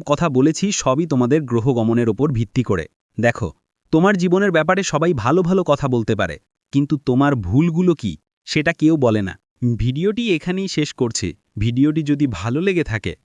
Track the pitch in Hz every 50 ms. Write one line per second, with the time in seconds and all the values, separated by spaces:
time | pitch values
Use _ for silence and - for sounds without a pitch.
0 | 160 - 147 139 170 160 131 127 135 156 156 - 190 208 196 - - 135 131 147
1 | 175 156 143 123 123 120 143 165 147 120 117 113 107 139 127 120 110 113 117 120
2 | 120 113 107 - 139 160 127 113 117 - - 131 117 - 101 85 78 - _ _
3 | _ _ _ - 110 117 - - 110 78 - _ _ _ _ _ _ _ - 160
4 | 180 202 214 180 180 180 175 190 208 202 165 156 151 165 190 196 185 - 156 143
5 | 165 175 170 117 98 127 156 185 180 170 190 190 175 - 143 - 147 131 127 120
6 | 110 - 110 101 95 85 73 - _ _ _ _ _ _ - 139 147 - 160 139
7 | - 135 123 127 139 143 143 120 95 87 104 139 170 175 160 170 185 180 165 -
8 | - 95 78 - _ _ _ _ _ - - 156 143 170 165 - 151 156 165 151
9 | 127 117 107 107 98 92 - - _ _ _ _ 123 120 120 101 110 123 127 147
10 | 180 208 214 233 240 220 175 151 - 175 180 190 190 180 - 156 151 - - -
11 | 127 113 - - 104 85 - _ _ _ _ 104 104 120 120 127 143 151 156 165
12 | 151 143 147 143 147 131 104 82 95 117 123 156 185 202 185 170 143 - 110 107
13 | - 90 78 - _